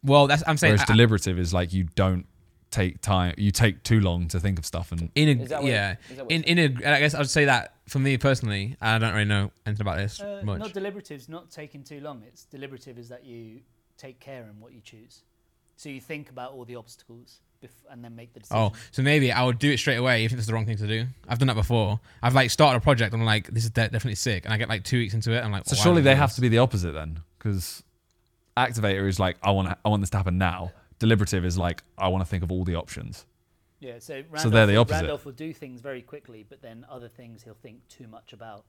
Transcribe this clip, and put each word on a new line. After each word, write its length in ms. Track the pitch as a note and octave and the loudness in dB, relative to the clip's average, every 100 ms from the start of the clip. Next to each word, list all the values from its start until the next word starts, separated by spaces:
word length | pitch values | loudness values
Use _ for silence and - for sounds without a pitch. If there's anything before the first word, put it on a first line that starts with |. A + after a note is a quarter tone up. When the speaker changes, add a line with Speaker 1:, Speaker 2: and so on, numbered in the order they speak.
Speaker 1:
Well, 220 | C#3 C#3+ C#3 | 6 6 6
that's, 140 | D3 D#3+ | 4 2
I'm 100 | D3+ | 2
saying 140 | E3+ | 4
Speaker 2:
Whereas 160 | G#2 - | 4 6
Speaker 1:
I, 40 | |
Speaker 2:
deliberative 440 | G#2+ A#2 G#2+ G2 F2+ | 6 8 6 0 -2
is 160 | F2 | 0
like 200 | F2+ F2+ | 0 0
you 100 | F#2 E2+ - | 0 -2 2
don't 300 | F#2+ F2+ - _ _ _ _ | 2 2 -4 _ _ _ _
take 300 | - F#2 - | -2 -2 -2
time, 340 | - F#2+ F2+ - | -2 0 0 0
you 140 | G#2 | 0
take 320 | F#2 A#2 - | 2 2 0
too 160 | - A2+ | 0 2
long 280 | G2 F2 E2+ | 4 0 -2
to 100 | F2 | -2
think 180 | F#2 F2+ | -2 -4
of 80 | D#2 | -4
stuff. 260 | E2+ F2 | -8 -6
And 200 | E2+ E2+ - | -6 -4 0
Speaker 1:
in 240 | D3+ C3 | 2 2
a, 40 | |
Speaker 3:
Is 60 | B2 | -2
that 120 | D3 | -4
what 100 | C#3 | -2
Speaker 1:
yeah. 200 | A2+ G2+ | 0 -2
Speaker 3:
it, 60 | - - | -6 -12
is 80 | B2+ | -16
that 60 | C3 | -4
what 60 | |
Speaker 1:
In, 120 | E3 | -4
Speaker 3:
it 40 | D#3 | 0
Speaker 1:
in 100 | F3 | 2
a, 40 | D#3 B2 - | 2 0 2
and 100 | C#3+ | 4
I 40 | |
guess 140 | D3 | 4
I 60 | D3+ | 0
would 100 | C#3 | -2
say 160 | - C#3+ | 2 4
that 300 | B2+ - _ - | 2 0 _ -8
for 120 | C#3 | -2
me 180 | C3+ C3 | 0 2
personally, 580 | C#3 C3 A2 G2+ G2 C3+ | 2 0 -2 -4 -6 -6
I 160 | A2+ A2+ | -2 0
don't 160 | A2+ | 0
really 120 | G2+ G#2 | 0 0
know 260 | G2+ G2 _ - | 0 -2 _ -8
anything 140 | G#2 | -4
about 140 | G2+ E2 | -4 -4
this 220 | G2 - | -4 -6
Speaker 4:
Uh, 220 | G3+ G3+ | -12 -8
Speaker 1:
much. 160 | G2+ G2+ | -8 -6
Speaker 4:
not 140 | G#3+ | -8
deliberative's 560 | G3 G3 G3 G3+ D3 A#2+ | -8 -8 -10 -16 -18 -16
not 220 | D#3+ F3 | -18 -18
taking 320 | - D3+ D3 | -20 -20 -20
too 160 | C3+ D3 | -20 -16
long. 220 | C#3+ C3 A2 | -16 -16 -20
It's 180 | _ _ | _ _
deliberative 520 | C#3 C#3 C3 C3 A#2+ | -18 -16 -16 -20 -20
is 120 | A#2 | -18
that 140 | A#2+ | -20
you 360 | B2+ A#2 A2+ A2+ _ _ _ _ | -20 -20 -18 -20 _ _ _ _
take 240 | C3+ B2+ | -20 -20
care 220 | - C3+ | -20 -18
in 160 | A2+ G#2 | -18 -20
what 140 | A#2 | -20
you 80 | B2+ | -20
choose. 400 | G#2 A2+ A#2 _ _ _ _ _ _ _ | -20 -20 -20 _ _ _ _ _ _ _
So 140 | D3+ | -16
you 120 | C3+ | -16
think 280 | - D3+ C#3+ | -14 -14 -14
about 220 | B2+ B2 | -16 -16
all 120 | C3+ A#2+ | -16 -16
the 100 | B2 | -16
obstacles 680 | A2 - _ A#2 A#2+ _ _ _ | -18 -20 _ -20 -20 _ _ _
bef-, 60 | B2+ _ _ | -20 _ _
and 140 | C3+ | -20
then 120 | A#2+ A#2 | -18 -18
make 160 | A#2 | -20
the 80 | - - | -20 -6
Speaker 1:
Oh, 180 | G#2+ G#2+ | -2 -2
Speaker 4:
decision. 200 | - - | -2 -14
Speaker 1:
so 100 | - | -2
maybe 300 | C3+ D3+ C3+ | 2 2 2
I 120 | A#2+ | 2
would 140 | B2+ A#2 | 0 2
do 120 | C#3+ | 0
it 60 | C3 | 0
straight 160 | - A#2+ | 0 0
away 260 | B2+ A#2 A2 | 2 2 2
if 60 | |
it's 120 | B2 A2 | -2 -4
the 60 | |
wrong 120 | A2+ A2 | -4 -2
thing 120 | G#2+ | -4
to 100 | G#2 | -4
do. 180 | A2 A#2+ C3 - | -4 -4 -10 -6
I've 120 | A#2 | 0
done 80 | C3 | 0
that 80 | A2 | 2
before. 440 | F#2+ A#2+ G2+ G#2+ _ - | 0 2 0 -2 _ -4
I've, 140 | A#2+ C3 | 2 4
like, 160 | B2+ | 2
started 260 | - D3+ B2+ | 4 4 6
a 40 | |
project 320 | D3 B2+ A2+ | 2 2 2
and 80 | A2+ | 0
I'm 20 | A2+ | 0
like, 220 | G#2+ - | 0 -2
"This 160 | A#2 | -4
is 60 | A2+ | -2
de-, 120 | A2 A2+ | 0 0
definitely 260 | A2+ B2+ G2+ | -2 -4 -4
sick." 300 | - G2 G#2 | -2 -4 -2
And 80 | |
I 40 | G#2+ | -4
get, 120 | A#2+ | -2
like, 140 | - | -6
two 160 | - B2+ | -2 -2
weeks 140 | A2+ | -2
into 180 | A2 A2 | -4 -2
it. 60 | A#2 | -2
And 80 | A2+ | -2
I'm 40 | |
like, 140 | G2+ - | -6 -4
Speaker 2:
So 100 | A2+ | 2
Speaker 1:
"Why 60 | |
Speaker 2:
surely 180 | G#2+ E3+ | 4 6
Speaker 1:
did 40 | C#3 | 6
Speaker 2:
they 60 | |
Speaker 1:
I 20 | C3+ | 6
do 40 | |
Speaker 2:
have 100 | C#3+ | 4
Speaker 1:
this?" 60 | A2+ | 2
Speaker 2:
to 60 | |
be 60 | B2 | 2
the 100 | A2+ | 4
opposite 320 | B2 G#2 F2 | 4 2 -2
then, 280 | D2+ D#2 D#2+ D#2+ _ | -6 -8 -10 -14 _
'cause 440 | A2 G2 F2 - _ _ _ _ _ _ _ - | -4 -4 -6 -12 _ _ _ _ _ _ _ -2
activator 500 | B2+ A2+ G#2+ G2 G2 | -2 0 0 0 0
is 120 | F#2 | 0
like, 180 | F#2 F2 | -2 0
"I 80 | F#2+ | 0
want, 260 | G2 F#2 F#2+ | 2 0 -2
I 60 | G#2+ | 0
want 120 | G#2 | 0
this 80 | G2 | 0
to 60 | G2+ | -2
happen 200 | F#2 F2+ | 0 0
now." 340 | F2+ F2+ F2 - _ _ | 0 -2 -10 -14 _ _
Deliberative 440 | A2+ A2+ G2+ G2 | 2 4 2 0
is 140 | F2+ F2 | -2 -2
like, 260 | F2 E2 _ - | -2 -4 _ -4
"I 100 | F#2+ | -2
wanna 180 | F#2 F2+ | -2 -2
think 180 | F#2+ | -4
of 80 | E2+ | -4
all 120 | F2+ | -4
the 120 | F#2 E2 | -4 -6
options." 500 | - - - - - _ _ _ _ _ | -8 -14 -14 -16 -20 _ _ _ _ _
Speaker 4:
Yeah, 160 | C3+ A#2 | -20 -18
so 0 | |
Speaker 2:
So 140 | - | -16
they're 100 | C#3 D#3 | -16 -12
Speaker 4:
Randolph 380 | D#3 D#3 A2 A2 | -4 2 4 6
Speaker 2:
the 60 | |
Speaker 4:
will, 80 | G2+ | 4
Speaker 2:
opposite. 140 | A#2 F2 | 2 0
Speaker 4:
Randolph 240 | E2 D2 - | -2 -6 -10
will 60 | |
do 200 | B2 D#3 | -14 -14
things 280 | - C#3 B2 | -12 -16 -16
very 200 | C3+ C3 | -14 -14
quickly, 420 | A#2+ D3 - A2+ G#2 | -16 -20 -20 -20 -20
but 140 | C3+ | -20
then 240 | A#2+ A2+ B2+ | -20 -20 -20
other 200 | B2+ A#2+ | -20 -20
things 320 | A#2 A#2+ A2+ | _ -20 -20
he'll 120 | A#2 A2 | -20 -20
think 300 | - A#2 _ | -20 -20 _
too 180 | - B2 | -20 -20
much 240 | A2+ _ | -20 _
about. 320 | A2+ A2+ G#2 | -20 -20 -20